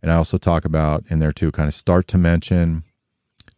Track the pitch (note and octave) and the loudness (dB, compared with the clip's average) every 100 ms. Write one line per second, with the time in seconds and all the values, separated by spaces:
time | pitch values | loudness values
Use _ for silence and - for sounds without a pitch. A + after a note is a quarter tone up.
0 | E2+ E2 E2 F2 - E2 D#2+ D#2 D#2 D2+ | 2 2 2 0 0 0 0 0 0 -2
1 | - D#2+ D#2 D2 E2 - D#2 - - F2 | -2 -2 0 0 -4 -2 -4 -4 0 0
2 | F2+ F#2 E2+ E2+ - F2+ E2+ E2 D#2+ _ | 2 0 2 0 0 0 0 -2 -8 _
3 | _ _ _ - - | _ _ _ -20 -20